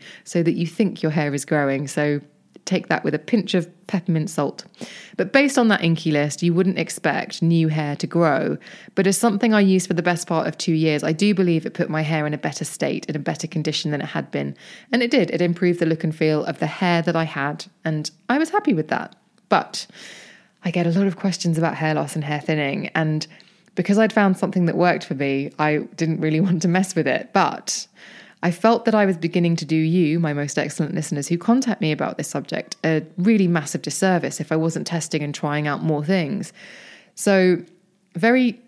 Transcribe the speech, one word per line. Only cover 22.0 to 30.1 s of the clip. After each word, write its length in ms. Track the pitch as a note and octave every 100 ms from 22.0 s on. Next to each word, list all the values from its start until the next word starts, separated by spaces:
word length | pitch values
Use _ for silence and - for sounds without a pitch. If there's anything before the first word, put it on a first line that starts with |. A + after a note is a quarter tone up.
| C#3+
and 80 | D#3+
hair 180 | D3 D3
thinning. 480 | D3 D#3 C#3 C#3+ -
And 380 | - D#3 D#3 - - _ _ _
because 240 | - F3 G3+
I'd 140 | A3
found 240 | G#3+ G3+ F#3
something 300 | F3 F#3 E3+
that 100 | D#3
worked 280 | F3+ D#3
for 100 | -
me, 360 | C3+ C#3 C#3 C#3 -
I 200 | D3+ D3+ - -
didn't 240 | E3 D#3+
really 200 | D#3+ D#3
<laughs> 60 | F#3
want 160 | D#3+
to 60 | E3+
mess 260 | F3+ F#3+
with 140 | E3 C3+
it. 220 | - -
But 540 | G3 E3 - - - - _ - - - _
I 80 | E3+
felt 360 | E3+ A3 A3+ A#3
that 80 |
I 100 | A3
was 140 | G3+ E3+
beginning 380 | F3 F3 E3+ E3
to 100 | D3
do 100 | D#3+
you, 420 | D#3+ F3+ D#3